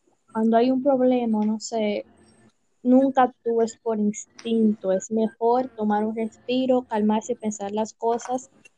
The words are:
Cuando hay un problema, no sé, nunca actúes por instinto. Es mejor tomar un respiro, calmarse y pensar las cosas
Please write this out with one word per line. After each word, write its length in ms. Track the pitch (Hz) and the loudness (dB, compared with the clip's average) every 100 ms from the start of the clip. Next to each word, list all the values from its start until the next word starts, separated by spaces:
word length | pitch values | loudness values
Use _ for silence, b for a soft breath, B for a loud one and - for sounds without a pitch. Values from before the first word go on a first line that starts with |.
| _ _ _ | _ _ _
Cuando 260 | 220 226 226 | -2 2 4
hay 140 | 254 | 2
un 120 | 262 | 2
problema, 640 | 277 262 254 254 233 214 214 | 0 2 2 2 0 0 -2
no 140 | 220 | -4
sé, 480 | - 226 214 208 - _ _ _ _ _ _ _ | -6 -4 -2 -4 -8 _ _ _ _ _ _ _
nunca 400 | 247 254 269 262 | 4 4 4 4
actúes 540 | 247 - 233 226 226 - | 2 0 -4 0 -2 -2
por 220 | 233 220 | -6 -2
instinto. 920 | 208 208 - - 233 226 220 208 190 | -2 -4 -12 -12 -4 2 2 0 -2
Es 200 | 190 - | -2 -2
mejor 580 | 220 220 - 233 247 262 | -2 -2 0 0 0 -2
tomar 360 | - 214 208 214 | -4 -2 0 -2
un 100 | 226 | -4
respiro, 680 | 220 - - 254 262 254 | -8 -8 -4 -2 2 0
calmarse 500 | 247 220 214 214 - | 0 -2 0 0 -2
y 40 | 240 | -6
pensar 340 | 220 208 202 | -6 -8 -6
las 220 | 208 220 | -6 -6
cosas 580 | - 226 233 - 254 - _ _ | -4 -4 -4 -4 -8 -8 _ _